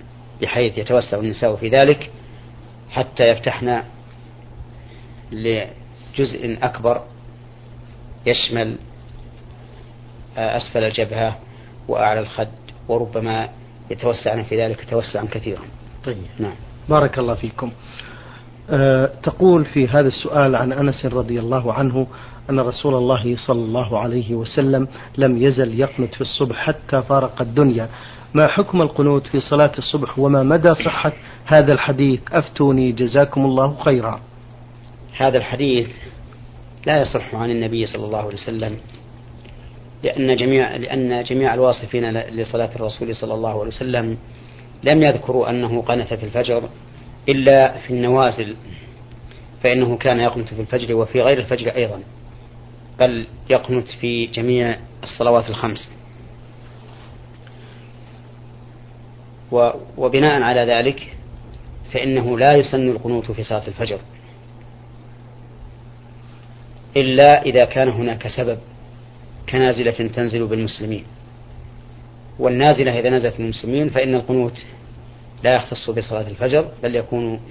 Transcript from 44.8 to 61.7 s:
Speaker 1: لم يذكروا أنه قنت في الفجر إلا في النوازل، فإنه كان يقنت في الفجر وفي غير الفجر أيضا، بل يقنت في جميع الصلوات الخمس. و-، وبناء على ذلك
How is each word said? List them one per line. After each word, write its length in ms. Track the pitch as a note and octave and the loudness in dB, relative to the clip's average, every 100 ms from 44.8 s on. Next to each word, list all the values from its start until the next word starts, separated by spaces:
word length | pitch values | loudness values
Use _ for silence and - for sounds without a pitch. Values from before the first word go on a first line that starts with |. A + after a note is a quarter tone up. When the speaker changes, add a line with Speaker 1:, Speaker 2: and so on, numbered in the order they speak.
Speaker 1:
لم 200 | C#3 D#3 | 2 6
يذكروا 460 | D3+ B2 - B2 A#2 | 6 2 0 0 0
أنه 320 | B2 A#2 A#2 | -2 -2 -2
قنت 320 | A#2 A#2+ A2 | 0 -2 -2
في 120 | A2+ G#2+ | -6 -4
الفجر 440 | A#2+ A#2+ A#2 A#2 - - - - - - | -2 0 -2 -4 -16 -20 -20 -20 -6 0
إلا 480 | C3+ C3 C3+ C3 A#2 | 4 8 8 8 2
في 160 | - | -6
النوازل، 600 | B2 A#2+ B2 B2+ A2 G#2 A2 - - - - - - - - - - | -2 2 4 2 0 -8 -10 -16 -18 -20 -20 -20 -20 -20 -20 -20 -2
فإنه 340 | B2+ B2+ B2 A#2 | 2 4 2 2
كان 220 | C3+ A#2+ | 2 2
يقنت 340 | A#2+ A#2+ G#2+ | 2 0 -8
في 80 | A2 | -8
الفجر 340 | G#2+ A#2+ A#2 A2+ | -4 -4 0 0
وفي 260 | A2 B2+ | 2 2
غير 160 | B2 C3 | 4 2
الفجر 380 | G#2+ B2 A2+ B2+ | 0 -4 -2 -2
أيضا، 240 | A2+ G2 F#2+ - - - - - - - - - | -4 -6 -14 -20 -20 -20 -20 -20 -20 -20 -20 2
بل 280 | B2+ A#2 A2 - - | 2 2 -8 -14 0
يقنت 380 | B2+ - B2+ A#2 | 0 2 -4 -4
في 380 | - A#2+ A#2 A2+ | -6 -4 -2 -4
جميع 520 | A2+ A#2+ B2 A#2+ A2 - - | -2 0 2 0 -2 -10 -16
الصلوات 460 | - - A#2+ A#2 A2 | -14 -2 4 4 2
الخمس. 400 | A2 A2+ - - - - - - - - - - - - - - - - - - - - - - - - - - - - - - - - - - - - - - | -6 -6 -6 -14 -20 -20 -20 -20 -20 -20 -20 -20 -20 -20 -20 -20 -20 -20 -20 -20 -20 -20 -20 -20 -20 -20 -20 -20 -20 -20 -20 -20 -20 -20 -20 -20 -20 -20 -20 -2
و-، 180 | A#2+ A#2 - - - | 4 4 2 -12 -4
وبناء 440 | B2+ C3+ D3+ C#3+ | 0 4 4 4
على 200 | A#2+ B2 | 2 2
ذلك 520 | A#2+ A#2 B2+ C#3 - - - - - - - | 2 2 0 -4 -14 -18 -18 -18 -18 -18 -16